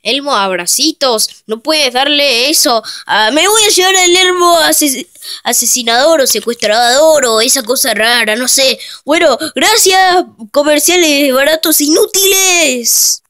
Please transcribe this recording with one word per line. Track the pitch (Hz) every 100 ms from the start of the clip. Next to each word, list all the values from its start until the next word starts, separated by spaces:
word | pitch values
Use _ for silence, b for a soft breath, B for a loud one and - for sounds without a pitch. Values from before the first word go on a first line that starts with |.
Elmo | 208 269 285 269
Abracitos. | 196 180 175 - 302 - 269 220 - - -
No | 226
puedes | 285 311 277
darle | 247 285 294 285 233 262
eso | 311 - 226 B B
a, | - 190 214
me | 285
voy | 370 440
a | 415
llevar | 339 370 381
al | 359
Elmo | 359 370 359 349 339
ases-, | 311 320 294 254 - - B B
asesinador | - 247 240 254 233 233 294 320
o | 262
secuestrador | 214 220 233 208 220 240 262 320 302
o | 254 220
esa | 226 269
cosa | 220 247 254
rara, | 208 220 240 214 214
no | 254
sé. | - 269 233 B B
Bueno, | - 320 330 240 311
gracias, | - 370 440 381 381 370 359 285 - 220
comerciales | 285 294 294 294 359 320 285 285
baratos | 254 285 320 349 311
inútiles. | 294 330 440 381 392 392 381 349 302 247 226 - - -